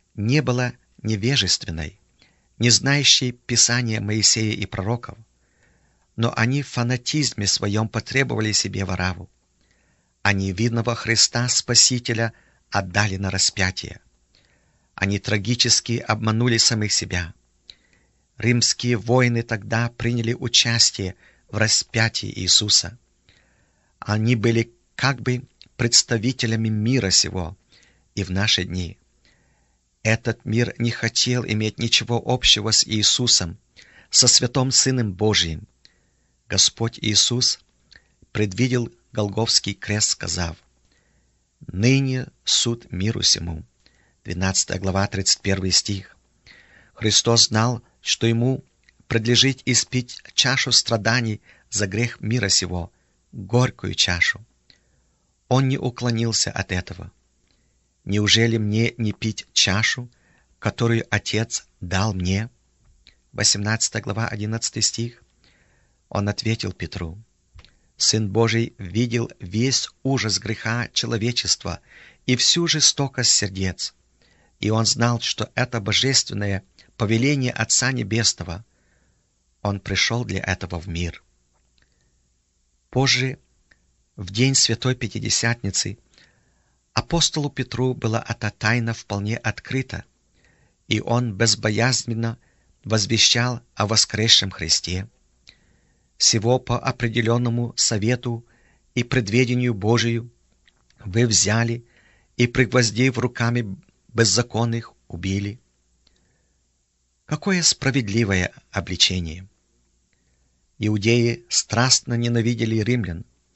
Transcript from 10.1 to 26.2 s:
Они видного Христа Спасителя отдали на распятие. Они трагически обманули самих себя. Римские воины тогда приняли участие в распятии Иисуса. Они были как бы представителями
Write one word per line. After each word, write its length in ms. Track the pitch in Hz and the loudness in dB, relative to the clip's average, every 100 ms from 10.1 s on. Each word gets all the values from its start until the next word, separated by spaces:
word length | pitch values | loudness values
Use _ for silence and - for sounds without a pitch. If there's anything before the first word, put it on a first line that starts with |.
| _ | _
Они 320 | 101 101 95 | 0 0 0
видного 420 | 92 117 117 113 | 0 0 0 -2
Христа 540 | 117 - 113 - 120 123 | -2 0 2 2 0 0
Спасителя 840 | - - 120 - 123 123 110 113 - _ _ _ | 0 2 4 4 4 -2 -2 -2 -4 _ _ _
отдали 460 | 101 95 98 104 95 | -4 -2 0 0 0
на 140 | 98 | -2
распятие. 720 | 95 - - 92 - - - _ _ _ _ _ _ _ _ _ | 0 0 0 -2 -2 -10 -14 _ _ _ _ _ _ _ _ _
Они 240 | - 98 101 | -4 -2 -2
трагически 800 | - 107 98 120 120 - - 117 | -2 -2 0 0 2 0 0 -4
обманули 640 | - 110 110 110 123 113 | -2 0 0 2 4 4
самих 340 | - 110 104 | 2 2 0
себя. 400 | - 95 90 85 - _ _ _ - _ _ _ _ _ - | -2 -2 -4 -6 -12 _ _ _ -20 _ _ _ _ _ -4
Римские 600 | 110 123 - - 120 120 | 0 2 2 0 0 0
воины 460 | 113 127 123 120 | 2 4 4 2
тогда 460 | 113 110 104 113 120 | -2 -6 -2 -2 -2
приняли 460 | - 120 120 113 | -4 -2 -2 -2
участие 800 | 123 123 - 120 117 - - 92 - - _ _ | -4 0 2 2 2 2 0 -6 -8 -18 _ _
в 80 | 101 | 0
распятии 760 | 107 - - 113 113 - 104 - | 2 0 0 0 0 -2 -8 -4
Иисуса. 600 | 92 - 104 - 90 113 _ _ _ _ _ _ _ _ _ - | 2 2 4 2 0 -10 _ _ _ _ _ _ _ _ _ -10
Они 380 | - 107 113 123 | -2 2 2 2
были 360 | 117 113 113 _ _ | 4 2 0 _ _
как 280 | - 131 131 | -2 -2 0
бы 260 | 123 123 - _ - - | -2 -4 -6 _ -12 -2
представителями 920 | 117 - - 117 | 2 2 2 0